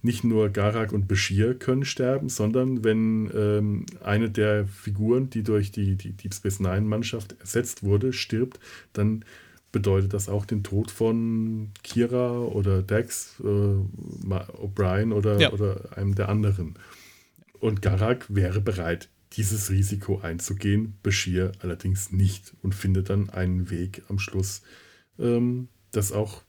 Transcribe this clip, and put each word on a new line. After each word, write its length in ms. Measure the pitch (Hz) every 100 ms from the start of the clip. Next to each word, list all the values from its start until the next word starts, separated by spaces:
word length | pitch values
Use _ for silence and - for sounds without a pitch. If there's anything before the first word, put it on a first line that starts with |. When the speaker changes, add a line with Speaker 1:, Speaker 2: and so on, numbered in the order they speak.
Speaker 1:
Nicht 220 | 120 104
nur 260 | 120 110 107
Garak 420 | 104 104 113 107
und 160 | 107 98
Bashir 480 | 95 - 95 113 127
können 280 | - 127 135
sterben, 420 | - 127 139 143
sondern 540 | - 107 123 131 127
wenn, 460 | 110 110 110 110 107
ähm, 520 | 107 104 104 104 101 - -
eine 260 | - 104 113
der 360 | 101 107 104 101
Figuren, 640 | 101 - 101 107 123 131
die 140 | 117
durch 280 | 107 107 101
die, 240 | 107 98 95
die 160 | 98
Deep 200 | 98 98
Space 260 | - 98 95
Nine-Mannschaft 760 | 92 95 107 107 117 117 101 -
ersetzt 440 | - 113 123 -
wurde, 280 | 101 101 131
stirbt, 460 | 127 - 110 127 - - - -
dann 300 | - 104 110 - - - - _
bedeutet 420 | 117 101 98 98
das 160 | 98 95
auch 160 | 101 101
den 180 | 107
Tod 260 | 98 98 110
von 800 | - 113 113 113 113 110 110 107 101
Kira 540 | - 120 120 123 123 120
oder 420 | 120 107 98 95
Dax, 600 | 95 104 120 - - -
äh, 20 | 101
Ma-, 1000 | 101 101 98 98 - - - 98 95 - -
O'Brien 520 | 101 98 95 92 113
oder, 260 | 104 104 104
Speaker 2:
Ja. 120 | 139
Speaker 1:
oder 440 | 98 104 - - -
einem 180 | 98 98
der 140 | 98
anderen. 460 | 107 104 98 80 - - - - - _ _ _ -
Und 220 | 117 101
Garak 440 | 98 98 110 123 -
wäre 320 | 101 92 98
bereit, 500 | 101 92 85 85 - _ _ -
dieses 360 | 101 104 101
Risiko 480 | 95 98 101 - 98
einzugehen, 760 | 82 85 - 98 101 104 110 -
Bashir 520 | 104 98 92 92 92 -
allerdings 520 | 92 85 92 95 -
nicht 420 | 95 95 95 - -
und 140 | 98 98
findet 340 | 98 95 95
dann 200 | 101 98
einen 380 | - 90 92 90
Weg 320 | 85 92 98 -
am 100 | 101
Schluss, 420 | 98 95 98 - - - - _ _ -
ähm, 520 | 120 120 120 123 123 _ _
das 200 | 110 98
auch 300 | 104 104 -